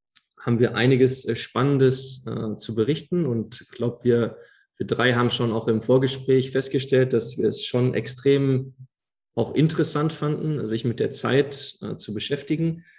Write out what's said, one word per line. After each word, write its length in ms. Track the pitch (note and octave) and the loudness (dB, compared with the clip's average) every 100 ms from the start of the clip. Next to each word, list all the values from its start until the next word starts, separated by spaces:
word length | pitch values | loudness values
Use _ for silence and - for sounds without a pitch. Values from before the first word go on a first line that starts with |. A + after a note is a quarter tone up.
| _ _ _ _ | _ _ _ _
haben 200 | - A#2 | -2 2
wir 160 | A#2 G#2+ | 2 4
einiges, 480 | B2 C3 B2+ B2+ - | 4 6 4 2 -4
äh, 100 | A#2 | -6
Spannendes, 880 | - - C3+ C#3 C3 C3 - - - | -4 0 2 4 4 4 -2 -4 -8
äh, 300 | A#2 A2+ G#2 | -6 -6 -6
zu 180 | - | -6
berichten. 520 | A2+ A2 D#3 - F3+ D3+ | -2 0 -2 -2 -2 0
Und 340 | A2+ G#2+ - | -2 -4 -10
ich 80 | - | -18
glaub, 340 | - A#2+ A#2+ | -6 -6 -2
wir, 340 | A#2+ A#2 A2+ - - _ _ - | 2 2 2 -4 -18 _ _ -10
wir 120 | G2 | -4
drei 260 | A2+ A#2+ | 0 2
haben 160 | A#2+ A#2+ | 4 2
schon 220 | - A#2 | 0 -2
auch 160 | A2 A2 | -2 0
im 160 | A2 | 0
Vorgespräch 680 | - B2+ C3 - - C3 C3 | 4 4 4 -2 2 2 2
festgestellt, 640 | C3 C3+ C#3 C3 B2+ B2+ | -2 -2 -4 0 2 4
dass 240 | A#2+ G#2+ - | 2 -2 -2
wir 100 | A2 | -2
es 160 | A2+ | -2
schon 300 | - B2 B2 | -2 0 0
extrem 800 | - A#2 - C#3 C#3 C#3 C3 C3+ - B2+ _ _ _ _ - | 0 -4 -2 2 2 2 0 -2 -12 -20 _ _ _ _ -4
auch 180 | A2+ | -2
interessant 580 | - D#3 E3 D3+ D3 D#3 | 2 2 2 0 0 -2
fanden, 540 | - D3 D3+ D#3 D3 G#2+ | -2 -4 -2 -2 -4 -4
sich 180 | A2+ | -2
mit 160 | B2 - | -2 -2
der 120 | A2+ | -2
Zeit, 680 | - A#2+ B2+ C#3+ - - - | -2 0 2 2 -4 -12 -12
äh, 140 | G2+ G#2 | -10 -10
zu 180 | - | -8
beschäftigen. 680 | G#2 - C#3 - D#3 E3 E3 - | -8 -6 -6 -4 -2 -2 -4 -12